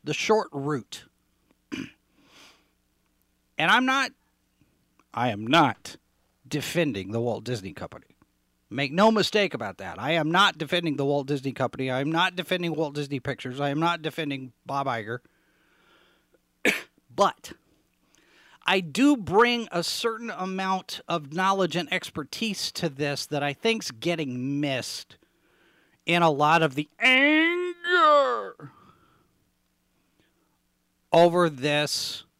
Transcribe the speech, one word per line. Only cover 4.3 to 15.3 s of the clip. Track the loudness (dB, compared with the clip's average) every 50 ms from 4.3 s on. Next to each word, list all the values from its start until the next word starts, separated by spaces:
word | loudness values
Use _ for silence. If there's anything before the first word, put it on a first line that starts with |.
| _ _ _ _ _ _ _ _ _ _ _ _ _ _ _ _ -4
I | -2 -2 -2
am | -2 -4 -2
not | 2 4 4 4 4 2 _ _ -18 -18 _ _ _ _ _ _ _ _ _ _
defending | -8 -6 -6 -6 -4 -2 0 0 0 -2 -4 -8 -4
the | -4 -4
Walt | -2 -2 -4 -4 -6
Disney | -8 -8 -8 -8 -12 -12
Company. | -12 -14 -14 -14 -20 _ _ _ _ _ _ _ _ _ _ _ _ _ _
Make | -4 -4 -4 -2
no | 2 4 4 4
mistake | 4 4 0 0 0 0 0 0 -2
about | -6 -8 -8 -10
that. | -10 -12 -12 -10 -6
I | -4 -2
am | 0 0 0 2
not | 4 4 4 4 2
defending | -2 -4 -2 -2 -2 0 -2 -2
the | 0 0
Walt | 0 0 0 0
Disney | -2 -4 -4 -4 -6 -4
Company. | -2 -4 -4 -2 -6 -4 -4
I | -2 -2
am | -2 -2
not | 0 0 0 0 -2
defending | -6 -4 -4 -4 -2 -2 -4 -2
Walt | -2 -4 -4 -4
Disney | -6 -6 -6 -6 -6
Pictures. | _ -6 -8 -6 -8 -10 -6 -4
I | -4 -2
am | 0 0
not | 0 0 -2 -2
defending | -6 -8 -6 -6 -6 -6 -6 -8 -10 -14 _ _ _
Bob | -6 -6 -4 -2
Iger. | -2 -4 -4 -4 -8 -10 -10 _ _